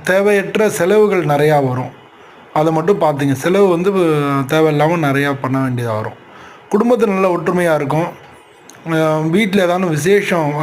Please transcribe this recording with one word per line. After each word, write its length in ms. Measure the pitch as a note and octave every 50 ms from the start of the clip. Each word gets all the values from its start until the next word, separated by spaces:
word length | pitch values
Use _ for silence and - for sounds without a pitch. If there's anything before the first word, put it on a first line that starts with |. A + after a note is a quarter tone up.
தேவையற்ற 680 | - F#3 F3+ G3 G3+ G#3 G#3 G3 F3 E3 - G#3 A3 G3+
செலவுகள் 540 | - - E3+ F#3 G#3 G#3+ G#3+ G3+ F#3+ F3+ D#3
நிறையா 440 | D3 C#3+ C#3+ D3+ D#3 D3+ C#3+ C3+ B2+
வரும். 220 | B2 B2+ B2+ C3 - - - - - - - - - - - -
அதை 200 | - D#3 D#3 E3
மட்டும் 280 | D#3+ D#3+ D#3+ G3 G3+ E3
பார்த்துங்க. 320 | E3 D3+ D3 C3+ C#3+ C#3
செலவு 360 | C3 C3 - F3 F#3+ G3+ G3+ F#3
வந்து, 240 | E3+ E3+ F3+ G3+
அ, 80 | G3 F#3 F3 D#3+ D3+ D3 C#3+ C#3+ C#3 C#3 C3 B2+ D#3
தேவையில்லாம 420 | D#3+ D#3+ D#3 D3+ D3 D3+ D#3+ F3 E3
நிறையா 360 | D3+ C#3 C3+ C#3 C#3+ C#3+ C#3 C3
பண்ண 180 | C#3+ B2+ C3+ C3+
வேண்டியதா 440 | C3+ B2+ B2 A#2+ A#2+ A2+ G#2+ G#2+
வரும். 100 | - G#2+ - - - - - - - - - - - -
குடும்பத்துல 360 | G3+ G#3 A#3 A#3+ B3 G3+ A3+
நல்ல 300 | G#3 F#3+ F#3+ F#3+ F#3 F3
ஒற்றுமையா 380 | E3 D#3 F#3 F3 F3+ F3 E3 D#3
இருக்கும். 320 | D3 C#3+ C3 D3+ D#3+ E3+ - - - - - - - - - - - - - - - - E3
அ, 280 | D#3+ D#3+ D#3+ D#3 D#3 D#3
வீட்ல 420 | D#3 D#3+ E3+ G#3 A3+ F#3 G3+ G3
ஏதாவது 240 | F3+ F3 F3 F#3 F#3+
விசேஷம் 680 | E3+ D3+ C#3+ C#3+ F#3+ G#3 G3+ G3+ - F#3 E3 D3+ D3 D3 D3+